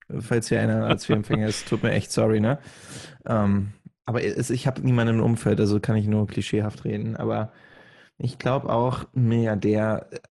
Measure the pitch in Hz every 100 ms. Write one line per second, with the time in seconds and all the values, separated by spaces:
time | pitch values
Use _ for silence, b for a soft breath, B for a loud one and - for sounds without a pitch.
0 | _ - 117 117 - 113 110 110 113 104
1 | - 110 104 110 107 - - 110 117 101
2 | - - 113 110 107 143 B B B B
3 | B B - 113 101 101 98 - - _
4 | - 117 101 - 127 123 135 127 131 120
5 | 117 113 113 117 - 104 104 104 - 110
6 | 104 107 104 - 101 107 107 - - 107
7 | 110 110 113 110 110 B B B B B
8 | B _ 123 - 127 135 - 117 123 123
9 | - 131 117 117 113 104 101 107 110 107
10 | - - -